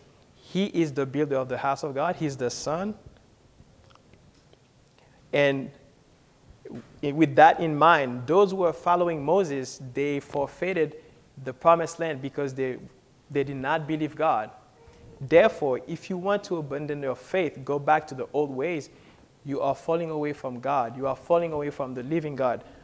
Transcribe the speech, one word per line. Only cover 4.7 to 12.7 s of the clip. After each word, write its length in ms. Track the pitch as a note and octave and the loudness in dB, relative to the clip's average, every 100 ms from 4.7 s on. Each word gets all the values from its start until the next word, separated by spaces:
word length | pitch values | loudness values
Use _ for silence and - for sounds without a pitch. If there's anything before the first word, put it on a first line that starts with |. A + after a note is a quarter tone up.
| _ _ _ _ _ _ | _ _ _ _ _ _
And 400 | C#3+ C#3+ C#3 B2+ - - _ _ _ _ _ - - - - - - | 2 4 2 -4 -14 -20 _ _ _ _ _ -20 -20 -16 -16 -18 -8
i-, 100 | D3 | -4
with 220 | C#3+ D#3 | 2 4
that 240 | C3+ D#3+ E3 | 8 8 8
in 180 | E3+ D3 | 0 4
mind, 520 | D#3 E3 C3 B2 B2 | 6 6 2 -4 2
those 240 | F3 G3+ | 4 4
who 60 | F#3+ | 2
were 140 | F3 | 0
following 520 | D#3 F3 F3 F3 D#3+ | 0 0 2 2 0
Moses, 560 | C#3 F#3 F3+ C#3 B2+ - C3+ | 2 2 2 -2 -6 -10 -8
they 280 | B2 C#3+ C#3+ | -4 -2 -2
forfeited 760 | - C#3+ C#3 - F3+ F3+ D3+ - - - _ - | -4 -4 -4 -4 -4 0 -2 -4 -20 -20 _ -14
the 100 | C3 | -12
promised 460 | - E3 E3+ D#3+ - | 0 4 4 2 -4
land 240 | E3 C#3 | -6 -6
because 320 | C3+ - C#3+ | -6 -4 -4
they, 240 | C3 C3 | -4 -4